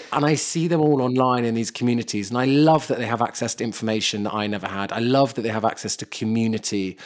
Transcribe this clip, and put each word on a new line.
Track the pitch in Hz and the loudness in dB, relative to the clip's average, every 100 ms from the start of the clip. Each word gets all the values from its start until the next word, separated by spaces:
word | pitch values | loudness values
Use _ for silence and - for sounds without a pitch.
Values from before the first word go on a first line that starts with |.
| - | -2
and | 143 147 | 0 2
I | 151 | 2
see | - 165 165 | 0 0 0
them | 165 | 2
all | 151 139 | 4 4
online | 127 127 127 123 117 | 2 2 2 2 0
in | 113 | 0
these | 110 | -2
communities. | - 120 120 107 104 98 | -2 0 0 -2 -6 -2
And | 123 | 0
I | 131 | 2
love | 143 156 156 - | 6 6 4 2
that | 123 | -4
they | 123 | -2
have | 117 | 0
access | - - 117 - | -2 -2 -4 -4
to | |
information | 117 101 110 110 - 107 | -6 -4 -2 0 -2 -2
that | 101 | -4
I | 107 104 | -2 -4
never | 104 98 | -4 -6
had. | 98 98 | -6 -6
I | 107 | -2
love | 120 135 139 123 | 2 4 2 0
that | |
they | 113 | -2
have | 110 110 | 0 -2
access | - 104 - | -2 -6 -6
to | - | -8
community, | - 113 113 113 110 - 104 95 - | -6 -2 0 0 -2 -2 -4 -4 -8